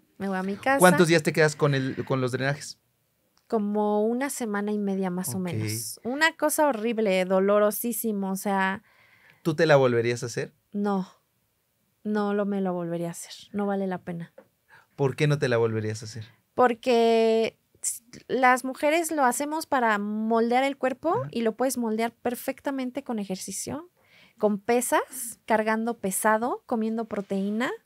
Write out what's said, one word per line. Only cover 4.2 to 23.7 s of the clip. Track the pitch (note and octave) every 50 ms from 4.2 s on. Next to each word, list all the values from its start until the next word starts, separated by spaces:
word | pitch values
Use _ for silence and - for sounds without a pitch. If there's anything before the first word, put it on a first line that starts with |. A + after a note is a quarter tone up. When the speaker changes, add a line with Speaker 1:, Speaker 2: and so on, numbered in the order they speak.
| C4+ C#4+
Speaker 1:
semana | - - B3 A3 G3+ G3+ G#3 G#3 G#3+
y | G#3
media | G3+ G3 G3 F#3+ F#3+ F#3
más | F3 F3+ F#3 -
o | F#3+ F#3+
Speaker 2:
Ok. | F#3
Speaker 1:
menos. | F3+ D#3+ A2 A2 G#2+ G#2+ A2+ A#2+ - - - _
Una | A3 B3+ C#4+ D#4 E4 D#4+
cosa | - D4+ D4+ D4 - D4+
horrible, | D4 C4+ D#4+ C#4 A#3+ A#3+ A3 A3 G3+ F#3 F#3 F#3
dolorosísimo, | F#3 F#3+ F#3+ F#3+ G3 G3+ G#3 G#3 G#3 G#3+ - - A#3+ A3+ - - A3+ G#3+ G3 F#3+ F#3+ F#3+
o |
sea. | F#3+ - G#3 G3 G3 F#3+ F#3+ F#3+ G#3+ - _ _ _ _ _ _ _ _ _ - _ _
Speaker 2:
¿Tú | - D#3+
te | D#3 E3+
la | D#3+ D3
volverías | C#3 C3+ B2 A#2+ A#2 A2+ A#2+ A#2+ A#2+ -
a |
hacer? | A#2+ - - C#3+ - - _ _ _ -
Speaker 1:
No, | G#3 G3+ G3+ G3+ F#3+ F#3 - - _ _ _ _ _ _ _ _ _ _ _ _ _ _ _ _ _ _
no | G#3 G#3 G#3 G#3 G3+ G3+
lo, | G#3 G#3
me | G3+ G3+ G3
lo | F#3+ F#3 F3+
volvería | F3+ F3 E3+ E3+ E3+ E3+ E3+
a | E3+
hacer, | - - - - - - - -
no | G3+ G3+
vale | G3+ G3 G3 G3
la | F#3+ F#3 F3+
pena. | - - F3 E3+ E3 - _ - - _ _ _ _ _ - - _ _ _
Speaker 2:
¿Por | - C#3+ C3+ B2
qué | - D#3 D3
no | D3 C#3+
te | D3 B2+
la | A#2+ A#2
volverías | A#2 A2+ A2 A2 G#2+ G#2+ G#2+ G#2+ A#2+
a |
hacer? | G#2+ - A2+ G#2+ - - _ _ _ _
Speaker 1:
Porque | - B3 B3 A#3+ - - B3+ A#3+ A#3 A#3 A3+ A3+ A3+ A3+ A3+ A3 A3+ A3+ - - _ _ _ _ _ -
s-, | - - - - _ - - - _
las | - B3 C4 B3 B3+ B3+ B3
mujeres | C4 B3+ - - D4 D4+ E4+ E4+ D#4+
lo | E4+ D4+ C4+
hacemos | B3 B3 - D4 D4 D4+ D#4+ D4+
para | - - C4 A#3+ A3+ G#3+ G3+
moldear | G3+ G#3 G#3+ G#3+ A3 A3 A3+ A3+ A3+ A#3 A#3+ B3+ C4+
el | C#4 C#4
cuerpo | - - C4 B3+ - - D#4+ F4+ A#4+
Speaker 2:
Ajá. | C5+ -
Speaker 1:
y | - A#3 A#3
lo | A3 A3
puedes | - B3 C4+ B3 B3
moldear | A#3+ A3+ A3 A3 A3+ A#3 -
perfectamente | _ _ A#3+ A#3+ A#3+ - - C4+ - _ D4 C#4 C4+ C4 B3+ B3 D4 C#4
con | - B3 G#3+
ejercicio, | G3+ F#3+ F#3+ F#3+ - - F#3+ - - -